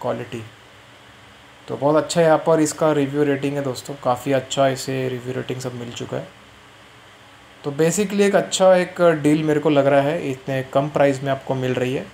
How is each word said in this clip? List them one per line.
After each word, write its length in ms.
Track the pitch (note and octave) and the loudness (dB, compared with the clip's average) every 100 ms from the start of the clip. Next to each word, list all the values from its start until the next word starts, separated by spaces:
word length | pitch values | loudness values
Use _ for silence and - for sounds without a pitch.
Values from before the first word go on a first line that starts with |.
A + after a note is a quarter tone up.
| B2 | -6
quality। 340 | A#2+ A2 A#2 G#2+ - - - - - - - - - - - - | -6 -8 -12 -14 -20 -20 -20 -20 -20 -20 -20 -20 -20 -20 -20 -12
तो 80 | A#2+ | -2
बहुत 280 | C3+ D#3 | 2 2
अच्छा 180 | D3 E3+ | 2 2
यहाँ 160 | E3 D#3 | 4 4
पर 220 | E3+ D#3+ | 4 2
इसका 320 | D3+ - D#3+ | 2 0 0
review 320 | D3 C3+ C#3+ | 2 0 0
rating 300 | D3 C3+ C#3+ | 0 0 -2
है 80 | C#3+ | -4
दोस्तों, 320 | C3+ A#2+ - C#3+ | -6 -8 -10 -6
काफ़ी 280 | C3 B2 C#3 | -2 -2 0
अच्छा 360 | C3 C3 - C3+ | -2 -2 0 0
इसे 400 | C3 - C3 B2+ | 0 -6 -4 -4
review 260 | B2 B2 | -6 -8
rating 260 | B2+ A#2+ B2+ | -8 -6 -8
सब 140 | B2+ | -8
मिल 180 | A#2+ A#2+ | -10 -12
चुका 240 | A#2 A#2+ B2+ | -12 -8 -8
है। 120 | - - - - - - - - - - - - - - | -10 -18 -20 -20 -20 -20 -20 -20 -20 -20 -20 -20 -20 -12
तो 80 | D3 | -10
basically 480 | C#3 E3 E3+ G3+ G3+ | 0 0 2 -2 2
एक 140 | G3+ | 2
अच्छा 400 | G3 - - F#3 | 2 0 2 6
एक 260 | F#3 F3 - | 6 2 2
डील 440 | F3 D#3 D3 D#3 | 2 4 2 2
मेरे 160 | D#3 D3 | 2 0
को 100 | D#3 | 2
लग 160 | C#3+ C#3 | 4 4
रहा 140 | C#3+ | 4
है, 300 | C#3 E3+ D3+ | 2 -2 -4
इतने 320 | C3 - C3+ | -8 -4 -6
कम 260 | C3 C3+ D3 | -2 -2 0
price 340 | D3 C#3+ C3 | 2 2 2
में 100 | C#3 | -2
आपको 220 | C3+ - | -4 -2
मिल 200 | C3 B2+ | -4 -2
रही 200 | B2 B2 | -2 -2
है। 120 | C#3+ G3 | -4 -8